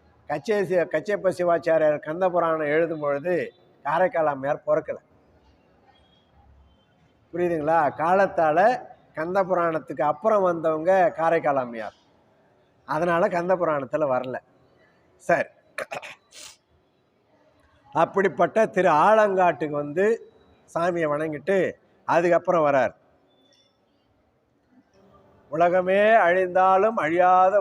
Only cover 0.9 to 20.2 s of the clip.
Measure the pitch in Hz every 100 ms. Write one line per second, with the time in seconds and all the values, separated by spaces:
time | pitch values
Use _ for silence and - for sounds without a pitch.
0.9 | - 208 196 185 175 175 170 170 160 156
1.9 | 147 151 165 185 175 170 160 151 151 165
2.9 | 160 147 143 160 175 117 - _ _ 139
3.9 | 160 180 165 151 139 139 156 - 151 151
4.9 | 117 - _ _ _ _ _ _ _ _
5.9 | _ _ _ _ _ _ _ _ _ _
6.9 | _ _ _ _ 170 180 165 147 165 147
7.9 | 123 160 190 196 185 156 156 208 247 -
8.9 | - _ - 165 196 185 175 170 160 135
9.9 | 151 151 151 220 214 185 170 160 156 165
10.9 | 190 170 180 165 165 160 139 123 117 104
11.9 | - _ _ _ _ _ _ _ _ -
12.9 | 151 170 170 196 175 175 180 165 147 131
13.9 | 151 147 127 127 120 - _ _ _ _
14.9 | _ _ _ - 160 - _ _ - -
15.9 | - - - _ - - - _ _ _
16.9 | _ _ _ _ _ _ _ _ _ _
17.9 | 147 170 196 196 143 175 220 220 185 180
18.9 | 151 180 220 214 190 175 151 156 147 147
19.9 | 147 208 226